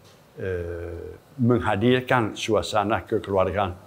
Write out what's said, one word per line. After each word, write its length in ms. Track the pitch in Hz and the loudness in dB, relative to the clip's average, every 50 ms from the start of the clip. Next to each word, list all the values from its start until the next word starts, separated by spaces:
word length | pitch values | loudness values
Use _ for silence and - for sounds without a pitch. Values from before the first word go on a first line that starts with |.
| - - - - _ _ _ - | -20 -20 -20 -20 _ _ _ -10
eh, 800 | 104 95 92 87 85 85 85 85 85 85 85 85 87 87 90 90 - _ - | -6 -6 -6 -6 -6 -8 -8 -10 -10 -10 -10 -12 -12 -14 -16 -18 -20 _ -4
menghadirkan 960 | - 123 117 123 113 78 110 107 98 110 123 123 127 123 - 135 127 110 101 | 0 2 4 4 4 2 0 0 2 4 4 4 4 2 2 2 2 2 0
suasana 720 | - - - - 110 98 82 - - 107 101 101 113 95 - | -4 -6 -2 0 2 2 2 0 0 0 0 0 0 -2 -2
kekeluargaan. 720 | - 113 104 82 - 98 95 92 95 87 98 101 92 87 - - | -2 -4 -4 -2 0 0 2 2 2 0 0 -2 -2 -4 -8 -14